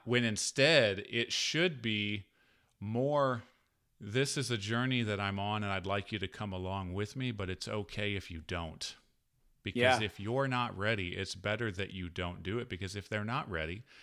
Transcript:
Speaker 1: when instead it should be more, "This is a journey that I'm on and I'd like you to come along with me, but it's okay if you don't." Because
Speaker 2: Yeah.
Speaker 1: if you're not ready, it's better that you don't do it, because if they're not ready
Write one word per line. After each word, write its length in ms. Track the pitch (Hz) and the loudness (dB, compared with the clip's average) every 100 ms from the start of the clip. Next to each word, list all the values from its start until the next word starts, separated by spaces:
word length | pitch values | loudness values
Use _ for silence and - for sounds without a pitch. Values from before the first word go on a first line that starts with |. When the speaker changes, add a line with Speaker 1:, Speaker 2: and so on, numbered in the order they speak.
Speaker 1:
when 200 | 113 120 | 2 4
instead 760 | 117 104 - - 143 156 107 98 - | 4 2 0 4 6 8 6 4 -2
it 240 | 117 - | -2 0
should 500 | - - 151 180 135 | 0 0 2 2 0
be 440 | 113 107 104 104 - _ _ _ _ - | 0 0 0 -2 -8 _ _ _ _ -10
more, 640 | 101 117 139 147 135 120 - _ _ _ _ - | -4 0 2 4 4 2 -6 _ _ _ _ -14
"This 360 | 98 120 143 147 | -4 0 0 0
is 140 | 117 | 0
a 80 | 113 | -2
journey 440 | 104 117 127 127 | 0 0 2 2
that 180 | 107 101 | 2 0
I'm 180 | 101 98 | 0 0
on 240 | 104 107 | 0 0
and 80 | 101 | 0
I'd 140 | 95 95 | 0 0
like 260 | 101 - | 0 -2
you 60 | 104 | -4
to 80 | 95 | -4
come 240 | - 104 | -6 -6
along 420 | 92 92 98 92 | -4 -4 -4 -4
with 220 | 95 104 135 | -4 -4 -4
me, 160 | 127 | -4
but 180 | 104 92 | -2 -4
it's 180 | 92 - | -4 -4
okay 460 | 107 98 107 104 98 | -4 -4 -4 -2 -2
if 140 | - | -6
you 100 | 85 | -10
don't." 560 | - 87 80 - - - _ _ _ _ _ _ | -6 -4 -4 -6 -10 -10 _ _ _ _ _ _
Because 360 | 101 120 127 120 | -4 4 6 6
Speaker 2:
Yeah. 60 | 104 | 4
Speaker 1:
if 140 | - | -2
you're 260 | 101 131 135 | -2 0 2
not 300 | 123 117 92 | 0 0 0
ready, 380 | 104 107 87 90 | 0 2 -2 -4
it's 180 | 95 | -6
better 380 | 95 101 110 113 | -4 -2 0 0
that 180 | 92 95 | -2 -4
you 180 | 92 85 | -6 -6
don't 320 | 92 87 90 | -4 -4 -4
do 160 | 90 117 | -4 -4
it, 80 | 120 | -4
because 260 | 87 95 101 | -6 -6 -8
if 120 | - | -4
they're 160 | 107 | -2
not 260 | 107 135 - | -2 -4 -2
ready 320 | 82 78 101 - - | -2 -2 -6 -12 -20